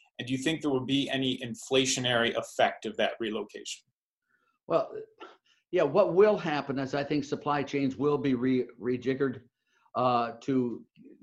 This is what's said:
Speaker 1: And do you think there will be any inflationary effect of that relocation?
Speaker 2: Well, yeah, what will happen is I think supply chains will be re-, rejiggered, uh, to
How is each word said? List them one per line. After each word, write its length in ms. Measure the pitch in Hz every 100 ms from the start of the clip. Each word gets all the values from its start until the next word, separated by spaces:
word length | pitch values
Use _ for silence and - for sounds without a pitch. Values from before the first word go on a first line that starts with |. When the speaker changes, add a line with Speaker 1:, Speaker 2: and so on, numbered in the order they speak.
| _ -
Speaker 1:
And 80 | 120
do 40 |
you 60 | 131
think 220 | 143 160
there 100 | 151
will 160 | 131 127
be 240 | 139 131
any 280 | 131 131 123
inflationary 1000 | 123 110 - 131 131 131 123 120 117 117
effect 500 | - - 110 - 110
of 100 | 107
that 160 | 107 -
relocation? 640 | 110 107 104 101 - - _ _ _ _ _ _ _ _ -
Speaker 2:
Well, 240 | 160 - - - _ - - _ _ _
yeah, 100 | 180
what 320 | 147 156 180
will 240 | 170 214 202
happen 400 | 165 147 135 131
is 160 | 135
I 80 | 143
think 220 | 143 151
supply 400 | 135 139 151 147
chains 320 | 139 143 139 127
will 220 | 147 143
be 160 | 139
re-, 340 | 123 131 127 120 -
rejiggered, 600 | 120 127 127 131 139 110 - _ _ _ _ -
uh, 360 | 127 120 117 113
to 420 | - 131 123 110 - _ - -